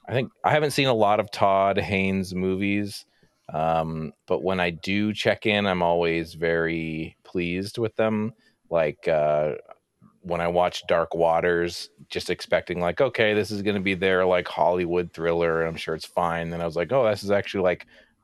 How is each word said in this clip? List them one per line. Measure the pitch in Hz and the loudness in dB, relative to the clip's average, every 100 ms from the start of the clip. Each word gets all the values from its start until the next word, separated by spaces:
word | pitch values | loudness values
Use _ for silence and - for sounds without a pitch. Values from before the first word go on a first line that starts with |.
| - | -6
I | |
think | 120 120 _ | -4 -4 _
I | - | 0
haven't | 151 151 | 2 2
seen | 135 135 | 2 2
a | |
lot | 117 101 107 | 4 4 4
of | 107 | 0
Todd | - 101 98 98 98 | 2 4 4 4 2
Haynes | 82 98 95 95 90 92 | 0 0 0 0 -2 -2
movies, | 95 95 101 101 101 - - _ _ _ - | -2 0 0 -2 -2 -8 -18 _ _ _ -10
um, | 78 80 82 80 80 80 - - | -2 0 0 0 -4 -8 -10 -4
but | 90 | -2
when | 87 92 | 0 0
I | 87 | 0
do | 80 - 101 107 | -4 -4 -2 -2
check | 104 110 101 110 | 0 0 0 2
in, | 104 101 | 2 2
I'm | 90 | 2
always | 87 85 85 82 82 82 | 2 2 2 0 -4 -4
very | 85 82 82 82 80 80 82 - | 0 0 0 -2 -4 -6 -8 -12
pleased | - 92 87 90 98 - | -8 -4 -2 -4 -6 -4
with | 110 - | -4 0
them. | 110 107 107 - _ _ - | 0 0 -4 -8 _ _ -4
Like, | 85 78 73 - | 0 0 -2 0
uh, | 78 76 76 78 - - - _ _ - _ | 2 2 2 0 -4 -12 -20 _ _ -20 _
when | 90 87 | -6 -2
I | 85 | 0
watched | 87 87 - - | 2 2 0 0
Dark | 87 82 85 | 0 0 2
Waters, | 82 82 87 87 85 - - - - | 2 4 2 2 0 -6 -14 -18 -10
just | 90 - | -8 -6
expecting, | 87 - 87 - 87 | -6 -2 -2 -2 -2
like, | 87 82 | -2 0
"Okay, | 135 - 110 | 0 2 2
this | 107 95 | 2 0
is | 104 | -2
gonna | 101 101 | -2 -2
be | 95 92 | 0 0
their, | 95 92 92 | 2 2 4
like, | 90 90 | 2 0
Hollywood | - 80 90 85 90 87 | 0 2 2 0 -2 -2
thriller, | - 85 85 85 82 | -4 -2 2 2 0
and | 82 | -2
I'm | 80 | -4
sure | - 80 | -6 -8
it's | - | -6
fine." | - 87 85 85 | -2 0 -2 -4
Then | 85 | -4
I | 85 | -4
was | 78 | -4
like, | 85 | 0
"Oh, | 135 113 | 2 2
this | 104 | 0
is | 98 | 0
actually, | 101 - 101 | -2 0 0
like, | 90 87 - - _ _ | 0 0 -6 -20 _ _